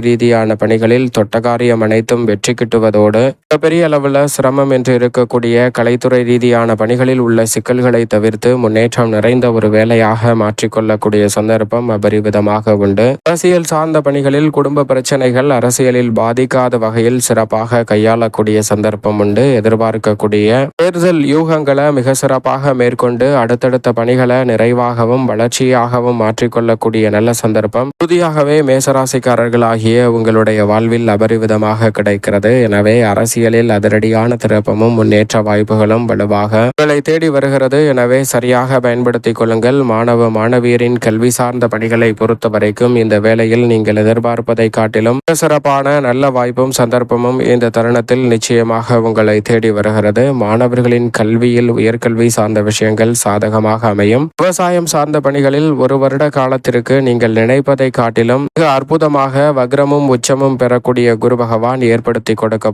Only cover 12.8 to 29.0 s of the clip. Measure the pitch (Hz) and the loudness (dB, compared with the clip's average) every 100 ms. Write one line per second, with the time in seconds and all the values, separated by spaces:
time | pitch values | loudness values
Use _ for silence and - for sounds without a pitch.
12.8 | 101 98 120 139 156 170 180 175 160 156 | 2 2 0 0 -2 0 2 0 0 -2
13.8 | 160 156 143 143 135 143 156 143 139 143 | 0 0 0 0 0 0 0 0 -2 -2
14.8 | 135 131 127 139 127 123 143 123 123 120 | 0 -2 0 -2 0 0 0 0 0 0
15.8 | 127 123 120 110 113 120 127 131 123 120 | 0 2 0 0 -2 0 0 0 0 0
16.8 | 110 117 113 123 120 113 107 110 110 120 | -2 0 0 0 0 0 0 -2 -2 -2
17.8 | 113 107 110 117 110 110 107 107 104 104 | 0 0 2 0 -2 -2 0 0 0 -2
18.8 | 107 104 110 104 104 107 139 120 110 110 | -2 -2 -4 0 0 2 2 2 0 0
19.8 | 113 110 107 104 104 104 107 123 139 - | 0 -2 -2 -2 0 0 2 0 -2 -2
20.8 | 175 175 180 165 139 151 160 160 143 139 | -2 0 0 2 2 0 0 0 0 0
21.8 | 147 139 123 135 135 131 131 135 139 127 | 2 0 0 0 0 -2 -2 -2 -2 0
22.8 | 120 120 123 117 131 139 113 123 131 123 | 0 0 -2 0 0 0 0 0 0 0
23.8 | 123 117 117 127 123 127 127 110 117 123 | -2 -2 0 0 2 0 0 0 0 0
24.8 | 120 117 113 127 123 107 120 - 131 127 | -2 -2 0 0 -2 -2 -2 0 0 2
25.8 | 117 120 120 120 110 113 120 117 117 113 | 0 0 -2 0 -2 -2 -2 -2 -2 0
26.8 | 113 110 107 104 117 117 110 110 107 117 | 0 0 0 2 0 0 -2 -2 -2 -2
27.8 | 135 - 170 175 165 151 143 151 139 131 | -4 -4 -2 0 0 0 2 2 2 0
28.8 | 135 135 | 0 0